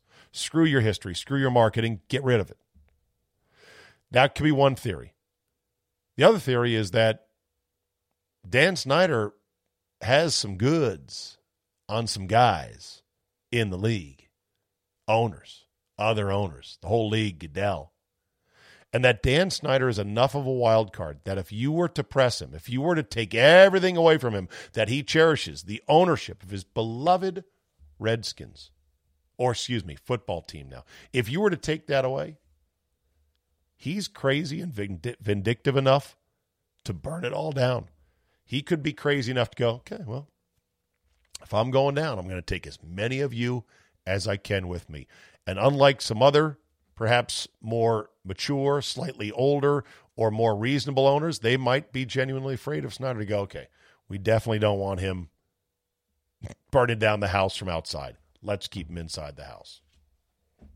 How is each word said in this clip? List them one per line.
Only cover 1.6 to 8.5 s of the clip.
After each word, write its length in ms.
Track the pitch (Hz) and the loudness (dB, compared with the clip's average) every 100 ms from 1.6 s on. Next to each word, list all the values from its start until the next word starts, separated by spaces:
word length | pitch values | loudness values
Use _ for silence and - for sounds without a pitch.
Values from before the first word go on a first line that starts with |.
| 110 110 113 107 - | 4 4 -2 -4 -6
Get 140 | 127 | -2
rid 180 | 135 120 | 2 2
of 100 | 92 | 2
it." 80 | - _ _ _ _ _ _ _ _ _ _ - - - _ _ | -8 _ _ _ _ _ _ _ _ _ _ -20 -20 -20 _ _
That 240 | 123 143 - | 4 4 4
could 80 | |
be 80 | 151 | 0
one 240 | 139 139 127 | 4 2 2
theory. 380 | 117 80 - _ _ _ _ _ _ _ _ _ _ - | -6 -8 -10 _ _ _ _ _ _ _ _ _ _ 4
The 80 | 135 | 6
other 140 | 220 | 6
theory 360 | 131 123 120 113 | 2 0 2 0
is 160 | 101 | 0
that 360 | 110 113 110 _ _ _ _ _ _ _ _ _ _ _ _ | 4 2 2 _ _ _ _ _ _ _ _ _ _ _ _
Dan 280 | 90 | -2